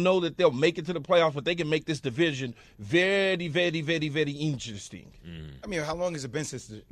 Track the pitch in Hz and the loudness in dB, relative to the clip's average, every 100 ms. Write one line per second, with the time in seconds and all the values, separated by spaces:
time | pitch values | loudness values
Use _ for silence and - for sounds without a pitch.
0 | 180 185 170 147 175 127 156 175 160 170 | 4 4 2 4 4 6 2 2 -4 -6
1 | 143 180 160 143 147 175 156 156 151 151 | 2 4 4 2 -2 -2 0 -2 -2 -4
2 | 139 120 170 139 131 117 - - 101 160 | -4 2 2 2 -6 -8 -18 -16 0 2
3 | 185 196 190 185 175 147 175 165 151 165 | 4 4 2 0 0 0 2 0 0 0
4 | 156 143 147 143 156 135 117 101 - 95 | 0 0 0 0 -2 -2 -6 -12 -12 -16
5 | - - 85 82 78 135 - 180 151 165 | -16 -20 -16 -14 -14 -14 -6 -4 -4 -2
6 | 180 165 131 131 147 131 - 107 - | -2 -4 -6 -6 -6 -8 -12 -16 -14